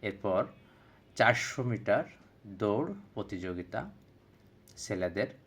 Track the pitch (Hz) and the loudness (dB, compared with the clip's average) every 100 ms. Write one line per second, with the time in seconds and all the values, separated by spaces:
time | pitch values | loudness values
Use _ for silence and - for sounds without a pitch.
0 | 107 98 104 92 - - - - - - | -4 -2 2 2 0 -6 -20 -20 -20 -20
1 | - - 113 123 - - 120 107 - 117 | -20 4 6 6 0 -2 -2 -2 2 2
2 | 170 - - - 104 98 107 104 160 202 | 2 -10 -20 -20 -16 -2 2 2 0 -6
3 | - - 101 95 92 90 90 104 185 - | -10 -8 -6 -4 -4 -6 -4 -6 -6 -12
4 | - - - - - - - - - 95 | -20 -20 -20 -20 -20 -20 -20 -16 -6 -2
5 | 90 87 131 - | 0 0 -2 -4